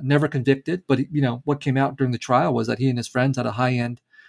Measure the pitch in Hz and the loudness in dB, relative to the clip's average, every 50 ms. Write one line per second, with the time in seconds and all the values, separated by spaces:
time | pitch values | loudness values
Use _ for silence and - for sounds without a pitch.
0 | 147 131 143 147 151 147 - 139 120 139 135 135 - - 170 180 - - 135 120 | -2 2 2 2 2 0 -2 0 2 2 2 2 0 -4 -6 -6 -2 0 0 0
1 | 135 - 151 147 139 123 117 120 - 147 143 143 - 143 127 135 139 135 135 - | 0 -2 0 0 0 0 0 -2 -2 -2 -4 -2 0 0 0 2 0 0 0 -2
2 | 135 127 120 113 - - 123 127 165 170 127 117 113 117 117 113 131 135 123 120 | -2 -2 -2 -4 -2 0 2 2 2 2 0 0 0 -2 -2 0 0 0 0 -2
3 | 113 - - 127 127 139 135 131 117 113 104 113 127 127 127 123 120 120 120 - | -4 -4 -2 0 2 2 0 0 -2 -4 -2 0 0 0 0 0 -2 -4 -6 -10
4 | _ _ _ - - | _ _ _ -20 -20